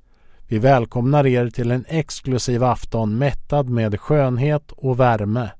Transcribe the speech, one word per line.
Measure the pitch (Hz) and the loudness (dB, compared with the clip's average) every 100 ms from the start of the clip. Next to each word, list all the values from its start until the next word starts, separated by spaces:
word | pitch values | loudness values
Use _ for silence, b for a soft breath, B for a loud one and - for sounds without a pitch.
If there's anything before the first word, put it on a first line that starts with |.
| _ _ - - - | _ _ -20 -18 -4
Vi | 110 | 0
välkomnar | 127 131 110 123 127 147 135 | 4 4 2 -2 2 2 4
er | 123 120 | 2 0
till | 120 120 | -2 -2
en | 127 127 | -2 -2
exklusiv | 160 151 - 135 127 - 123 | -4 -4 -6 -4 -4 -2 0
afton | 123 - - 117 110 113 | 0 0 -4 -4 -2 0
mättad | 139 - - 147 123 | -2 -2 -2 -2 0
med | 120 110 101 | 0 0 -2
skönhet | - 151 135 123 147 147 - | 0 2 2 0 0 -2 -4
och | - 131 127 | -8 -2 2
värme. | 127 110 101 117 110 - | 2 2 0 -2 -4 -10